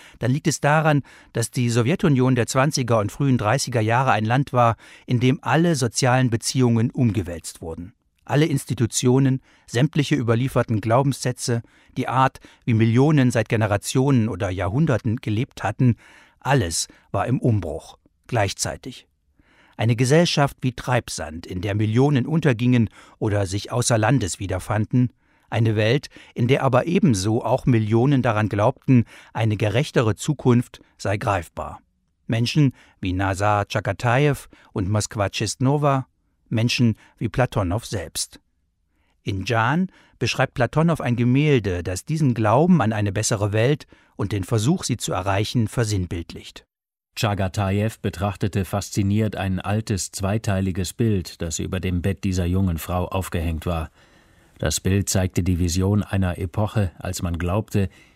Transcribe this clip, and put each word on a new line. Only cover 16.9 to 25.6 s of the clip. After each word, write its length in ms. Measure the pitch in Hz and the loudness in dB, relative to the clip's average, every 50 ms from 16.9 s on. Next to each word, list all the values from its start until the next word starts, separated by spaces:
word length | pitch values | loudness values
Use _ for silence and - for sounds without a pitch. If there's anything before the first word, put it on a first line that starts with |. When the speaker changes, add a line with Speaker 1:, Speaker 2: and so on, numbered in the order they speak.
| - _ _ _ | -12 _ _ _
Speaker 1:
war 140 | - 98 95 | -4 -4 -2
im 120 | 110 127 - | -2 -2 0
Umbruch, 580 | - 127 110 101 87 76 73 78 - - - _ _ _ _ _ _ | 2 2 0 0 -2 -4 -8 -10 -12 -16 -20 _ _ _ _ _ _
gleichzeitig. 800 | - 123 113 101 92 - - - 92 - - - 135 - - - _ _ _ _ _ _ _ _ _ _ _ _ _ _ | -4 -2 0 0 -2 -2 -6 -8 -8 -8 -10 -12 -16 -16 -18 -20 _ _ _ _ _ _ _ _ _ _ _ _ _ _
Eine 180 | - 113 117 120 | -2 0 0 2
Gesellschaft 640 | 107 131 120 147 165 175 - - 151 143 135 - - | 2 2 4 4 4 4 4 2 0 0 0 -2 -4
wie 120 | - 127 - | -4 -4 -4
Treibsand, 720 | - - 131 127 120 - - - - 80 80 80 82 - | -4 -4 -2 -2 -2 -2 -4 -10 -10 -10 -10 -12 -12 -12
in 160 | - 90 90 | -10 -8 -6
der 140 | 95 104 98 | -4 -2 -2
Millionen 500 | 107 110 110 110 123 135 147 147 117 120 | 0 0 2 2 4 4 4 2 2 0
untergingen 640 | - 160 165 - 143 120 107 123 123 127 120 110 - _ - - - - | 0 0 0 2 2 2 2 2 2 4 4 2 0 _ -12 -20 -18 -10
oder 280 | - 120 104 101 104 101 | -6 -4 -2 0 0 -2
sich 260 | 90 98 101 - - | -2 -4 -6 -6 -4
außer 260 | 117 123 120 - 120 | -4 -2 0 2 2
Landes 420 | 110 107 110 139 127 107 - - - | 2 4 4 2 2 0 -2 -6 -6
wiederfanden, 760 | 101 90 92 90 - - 107 107 104 - - 123 127 120 _ _ _ _ _ _ _ - | -6 -6 -6 -6 -4 -4 -2 -2 -2 2 2 2 2 2 _ _ _ _ _ _ _ -4
eine 240 | - 107 | -2 0